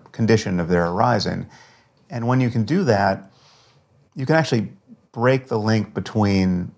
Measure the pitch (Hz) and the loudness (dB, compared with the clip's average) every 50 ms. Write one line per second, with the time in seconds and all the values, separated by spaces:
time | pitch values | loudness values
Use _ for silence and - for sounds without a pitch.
0 | - - - - 117 104 113 107 - 104 92 87 85 82 90 87 87 85 87 101 | -18 -12 -6 -2 2 2 2 2 2 -2 -2 -2 -2 0 2 2 2 0 0 0
1 | 120 123 117 104 85 87 90 90 90 - - - - _ _ _ _ _ _ _ | 0 0 0 0 -2 -4 -6 -6 -8 -12 -16 -20 -20 _ _ _ _ _ _ _
2 | _ - - 117 117 120 127 131 127 120 120 120 107 110 151 196 190 127 107 98 | _ -12 -10 -6 -2 0 0 2 0 0 0 -2 -2 0 0 0 2 2 2 2
3 | 98 98 98 - - - _ _ _ _ _ _ _ _ _ _ _ _ _ _ | 2 2 0 -2 -6 -16 _ _ _ _ _ _ _ _ _ _ _ _ _ _
4 | _ _ - - 131 127 156 160 156 - 131 113 101 - - - _ - - _ | _ _ -10 -6 -2 0 2 2 2 2 0 -2 -2 -4 -8 -18 _ -20 -20 _
5 | _ _ - 120 117 127 135 131 131 - 120 110 104 110 113 110 101 - - 98 | _ _ -4 0 2 2 2 2 0 -4 -4 -2 0 0 0 0 0 -2 -6 -8
6 | 92 - - 110 107 101 98 95 92 92 92 87 90 - - | -8 -4 -2 0 0 2 2 2 2 2 0 -2 -4 -8 -12